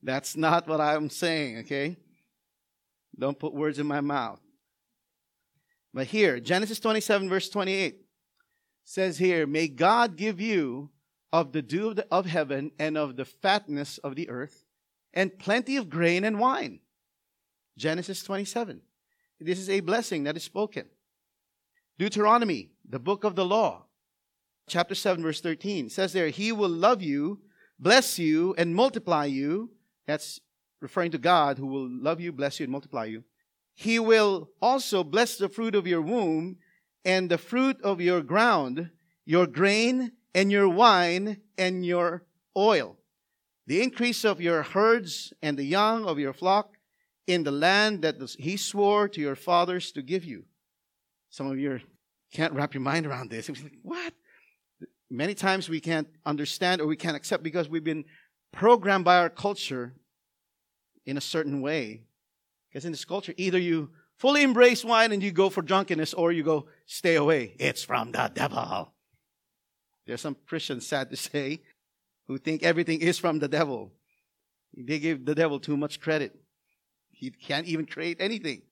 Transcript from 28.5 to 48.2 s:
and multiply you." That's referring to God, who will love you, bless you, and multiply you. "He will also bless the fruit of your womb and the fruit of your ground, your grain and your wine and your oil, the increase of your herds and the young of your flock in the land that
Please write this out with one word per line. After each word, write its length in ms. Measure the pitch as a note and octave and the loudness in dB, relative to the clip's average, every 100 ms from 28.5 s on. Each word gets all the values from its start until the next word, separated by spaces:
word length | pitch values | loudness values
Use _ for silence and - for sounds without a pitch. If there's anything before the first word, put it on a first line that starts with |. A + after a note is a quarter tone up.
| F#3 | 0
and 180 | E3+ F3 | 0 4
multiply 480 | C4 A3 G3 D#3+ | 2 2 -2 0
you." 460 | C#3+ C3+ C#3 F3+ A#3 _ _ _ | 0 -2 -2 -4 -6 _ _ _
That's 340 | - D3+ - - _ _ _ _ | -6 -6 -6 -16 _ _ _ _
referring 300 | C#3 - E3+ | -8 -4 -2
to 80 | D#3+ | 0
God, 400 | D#3 F3 C#3+ C3 | 4 6 4 0
who 80 | C3+ | -4
will 220 | C3+ B2+ | -6 -6
love 320 | B2+ C#3 E3 | -4 -2 -2
you, 100 | E3+ | -6
bless 300 | C3+ C#3 - | -4 -4 -4
you, 40 | |
and 60 | C#3 | -6
multiply 360 | C3+ - B2+ A2 | -6 -8 -8 -8
you. 180 | A2+ - _ _ _ _ | -10 -16 _ _ _ _
"He 240 | _ A3 A3+ | _ 0 0
will 540 | A3 A3+ G#3 F#3+ D#3 _ | 6 6 6 2 -6 _
also 400 | A3+ C4 B3+ G3+ | 2 2 2 -2
bless 340 | D#3+ F#3 A#3 - | 0 2 0 0
the 120 | G3 | -4
fruit 260 | G#3+ A3+ | -2 0
of 100 | G#3 | 0
your 160 | F3+ E3+ | 0 -2
womb 580 | D#3 A#3+ F#3 D#3+ E3+ F#3 _ _ _ _ | 0 0 0 0 -2 -10 _ _ _ _
and 240 | F3+ F#3 F3+ | 0 0 2
the 100 | E3+ | -2
fruit 420 | - A#3+ C4+ C4 | -2 0 0 0
of 180 | G3+ F#3 | -2 0
your 220 | F3 F3+ | 0 0
ground, 720 | C#3 F#3+ A#3+ G3 C3 C3 E3+ _ _ _ | 2 2 4 2 0 -4 -8 _ _ _
your 240 | - E3 F3 | 2 4 4
grain 640 | B2 G3 G#3 A#3 B3+ B3 - _ | 4 2 4 2 0 -2 -8 _
and 200 | F3+ G3 | 0 2
your 160 | G3+ G3 | 4 4
wine 760 | F3 A#3+ F#3+ F3 F3+ G#3 G3+ _ - | 6 6 8 4 0 -4 -8 _ -2
and 260 | F#3 F#3 | -2 0
your 400 | F3 F3 F3 E3+ _ _ _ F#3+ | 0 0 0 -2 _ _ _ 2
oil, 440 | G#3 F#3+ G#2+ - _ _ _ _ _ _ - | 4 4 0 -10 _ _ _ _ _ _ -2
the 160 | E3 | 0
increase 420 | B3+ - A#3+ A#3 | 0 0 -2 2
of 160 | A3 E3+ | 0 0
your 220 | E3+ E3 | 0 0
herds 720 | D3 F#3+ G#3+ A#3+ F3+ - - - | 0 2 4 4 0 -10 -12 -8
and 160 | D#3 C#3+ | -6 -4
the 60 | |
young 400 | C#3 F#3 G#3+ A3+ | -2 2 2 0
of 160 | G#3 D3 | -2 -4
your 120 | C#3 | -4
flock 460 | C3 F#3 G3 G#3 _ _ _ _ _ - | -2 2 2 0 _ _ _ _ _ -2
in 160 | F3 | 0
the 80 | C#3+ | 0
land 520 | C#3+ E3+ G3 G#3+ G3+ | 2 4 4 2 2
that 180 | D#3 C#3 | -2 -2